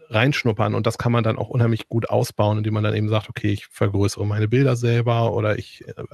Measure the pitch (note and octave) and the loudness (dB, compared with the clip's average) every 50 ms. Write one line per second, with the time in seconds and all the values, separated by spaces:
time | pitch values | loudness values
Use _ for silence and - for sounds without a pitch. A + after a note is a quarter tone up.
0 | - - A2 G#2+ A#2+ C#3 D3 - - A#2+ G#2 G2+ G#2+ G#2+ G#2+ G#2+ G#2+ A#2 A2 - | -12 -4 0 2 2 2 2 2 0 0 0 2 0 0 0 0 -2 -2 -2 -2
1 | - A#2+ A#2+ A#2 A2+ A2+ G#2+ - G#2+ - - B2+ A#2 A2+ A#2 A2 - - - A2+ | -2 0 2 2 2 0 -2 -2 -4 -4 0 2 2 2 2 -2 -4 -2 -4 -2
2 | A2 - G#2 A2 B2 - - - G#2+ G#2 G#2+ G#2+ G#2+ A2 G#2+ G#2+ G#2+ G#2+ G#2+ G#2+ | -2 0 0 0 0 -2 0 0 0 2 2 0 0 -2 0 0 0 0 0 0
3 | G#2 G#2+ A2 A2 - - - - - G#2 G#2 G2+ - - - - A2 G#2+ G2+ G2 | 0 0 0 -2 -2 -4 -10 -4 -2 -2 -2 -2 -6 -10 -6 -2 -2 0 2 2
4 | G2+ G2 - - G2 G#2 G#2 G#2+ G#2+ G#2+ A2 C3 C#3 C3 B2 A#2+ A#2+ A#2 A#2 A#2+ | 0 0 0 -2 -4 -2 0 0 0 2 2 2 4 2 2 2 0 0 2 2
5 | A#2 A#2+ A#2 A#2 A#2 A2+ G2+ G#2+ G#2+ G#2+ G#2 - - - - - - - - - | 2 2 2 2 2 0 0 0 0 0 0 -2 -4 -10 -14 -20 -18 -18 -14 -14
6 | - - | -14 -12